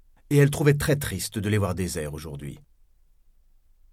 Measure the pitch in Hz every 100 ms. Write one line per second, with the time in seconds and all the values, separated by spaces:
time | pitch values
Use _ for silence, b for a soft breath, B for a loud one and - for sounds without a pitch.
0 | _ _ - 143 143 143 147 147 - 147
1 | - 92 - 113 104 104 95 87 87 80
2 | 73 78 78 71 71 - _ _ _ _
3 | _ _ _ _ _ _ _ _ -